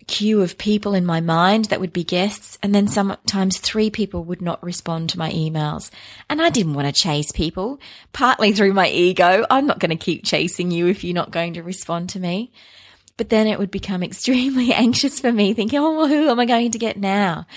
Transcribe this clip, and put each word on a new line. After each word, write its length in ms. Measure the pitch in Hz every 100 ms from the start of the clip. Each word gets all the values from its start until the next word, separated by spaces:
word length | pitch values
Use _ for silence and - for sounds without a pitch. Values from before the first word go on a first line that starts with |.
| -
queue 340 | - 214 214
of 160 | 180 -
people 380 | 208 208 208 196
in 100 | 175
my 160 | 165
mind 440 | 165 165 185 220 214
that 140 | -
would 140 | 185
be 100 | 180
guests, 540 | 165 180 202 - - -
and 100 | 196
then 140 | 202 202
sometimes 720 | 208 196 - - 190 190 190
three 320 | - 214 214
people 320 | 214 196 175
would 180 | 170 180
not 220 | 175 -
respond 480 | 175 175 - 165 165
to 80 | 180
my 120 | 160
emails. 600 | 165 156 156 151 160 - - - - -
And 100 | 302
I 80 | 330
didn't 240 | 254 165
want 140 | 143 143
to 140 | -
chase 300 | 175 147 147
people, 480 | - 160 180 208 277 - - -
partly 420 | - 254 - 208
through 200 | 208 196
my 160 | 196 175
ego. 560 | 160 180 185 175 190 233
I'm 160 | 269 285
not 120 | -
gonna 160 | 165 165
keep 300 | - 160 -
chasing 460 | 151 170 - 180
you 160 | 170 175
if 160 | 202
you're 100 | 175
not 160 | 175 -
going 240 | 165 170
to 100 | 170
respond 460 | 170 185 - 170 180
to 100 | 190
me. 320 | 180 185 247 _ - - - _ _ -
But 120 | 226
then 160 | 220 220
it 140 | 208
would 120 | 196
become 300 | 196 - 185
<laughs> 60 | 180
extremely 640 | - - 254 262 262 240
anxious 460 | - 220 254 277 -
for 120 | 247
me, 220 | 233 202
thinking, 240 | 233 226 285
"Oh, 180 | 311 311
well, 120 | 302
who 220 | 294 311
am 100 | 240
I 60 | 240
going 260 | 233 240
to 80 | 226
get 180 | 226 -
now?" 480 | 196 202 196 156 170